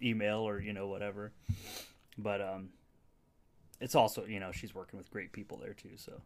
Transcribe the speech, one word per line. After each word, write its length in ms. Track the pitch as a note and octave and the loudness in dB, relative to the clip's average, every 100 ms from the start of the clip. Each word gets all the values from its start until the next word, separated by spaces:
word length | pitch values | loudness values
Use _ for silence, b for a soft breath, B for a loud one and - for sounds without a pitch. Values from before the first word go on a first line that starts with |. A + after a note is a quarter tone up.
email 380 | B2 A2 G#2 G#2+ | 4 6 6 4
or, 200 | A2 G2+ | 2 0
you 140 | G#2 | -2
know, 140 | G2+ G2 | -2 -2
whatever." 440 | G2 G#2 G2+ G#2 - B B B B B B - - | -2 -2 -4 -8 -6 B B B B B B -16 -4
But, 240 | G#2 G2+ | 0 2
um, 280 | G2 F#2+ F#2+ - _ _ - _ _ _ _ - - - | 2 -2 -6 -12 _ _ -20 _ _ _ _ -20 -18 -6
it's 160 | B2+ D3+ | 4 6
also, 300 | A2 - G2 | 6 4 -4
you 140 | G#2 | -4
know, 120 | F#2 | -4
she's 240 | - G#2+ F#2+ | -6 -8 -10
working 220 | F#2 G2 | -10 -12
with 120 | E2+ | -8
great 200 | G#2 F#2 | -6 -6
people 260 | - G2+ - | -8 -8 -8
there 160 | G2+ | -8
too, 220 | G2+ - G#2 | -10 -14 -14
so 240 | - - | -14 -14